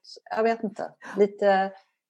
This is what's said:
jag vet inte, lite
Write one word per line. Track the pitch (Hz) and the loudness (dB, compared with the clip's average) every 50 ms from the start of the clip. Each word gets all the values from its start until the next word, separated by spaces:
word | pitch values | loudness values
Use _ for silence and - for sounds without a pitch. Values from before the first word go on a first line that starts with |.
| _ - - - _ - - | _ -20 -20 -20 _ -10 -4
jag | 208 220 | -2 0
vet | 226 226 226 226 | 0 0 -2 -6
inte, | 202 - - - - - _ - - - 196 | -10 -8 -10 -12 -12 -14 _ -20 -12 0 2
lite | 202 202 202 - 202 202 196 190 190 196 190 - _ _ _ _ _ | 2 2 2 0 2 4 4 4 2 -2 -6 -12 _ _ _ _ _